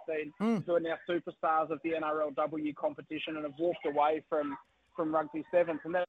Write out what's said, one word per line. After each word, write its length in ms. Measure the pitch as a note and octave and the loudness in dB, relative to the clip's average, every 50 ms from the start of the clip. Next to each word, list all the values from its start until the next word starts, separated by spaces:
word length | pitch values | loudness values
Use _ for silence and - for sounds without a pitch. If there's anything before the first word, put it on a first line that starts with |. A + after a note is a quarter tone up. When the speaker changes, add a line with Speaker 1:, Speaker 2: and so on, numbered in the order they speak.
| - | -6
Speaker 1:
sixteen, 260 | - D#3 D3+ D#3 D3 - - | -6 -4 -4 -4 -6 -6 -2
Speaker 2:
Mm. 240 | G3+ A3+ A#3 F#3 B2+ | 0 0 0 0 0
Speaker 1:
who 80 | F3 F3 | 2 2
are 40 | E3+ | 2
now 140 | E3 E3 D#3+ - - - | 2 0 -2 -4 -2 -2
superstars 600 | F3 E3+ - F3 - - - E3 D#3+ D#3+ D#3+ D3 | -2 -2 -2 -4 -6 -2 0 2 4 2 2 0
of 100 | D#3+ C#3+ - | -2 -4 -2
the 140 | E3 D#3+ | -2 -2
N 80 | D#3 D#3 | 0 0
R 180 | D3+ D3+ D#3 D3+ | 0 0 0 0
L 80 | D3 | 0
W 420 | C3+ D#3 D3+ D3+ D#3+ D#3 D3+ D3 D3 | 0 0 -2 0 -2 -2 -2 -4 -2
competition 600 | - - D3+ C#3+ - D3 - D#3 D3 - D#3+ D#3+ | -2 -2 -2 -2 -4 -8 -8 -8 -6 -6 -6 -4
and 80 | D#3 D3+ | -4 -6
have 100 | D3 C3+ D3 | -6 -4 -2
walked 260 | E3 F3 D#3+ - - | 0 0 0 0 -2
away 360 | D#3 C#3+ D3 D3 D3+ D#3+ D#3 - _ | 0 2 4 4 4 2 0 -2 _
from, 280 | E3 D3+ D3 C#3+ C#3 - - _ _ _ _ _ - | 0 0 0 -2 -4 -8 -10 _ _ _ _ _ -4
from 160 | - E3 D#3 D#3 | -2 0 2 2
rugby 300 | D#3+ D#3 D3 - D#3+ D3 - | 2 0 0 -4 -8 -4 2
sevens, 300 | - F3 E3+ E3 D#3+ D3 - | 4 4 4 4 2 -4 -4
and 80 | D#3+ F3 | -2 -2
that's 160 | F3+ F3 | 0 -2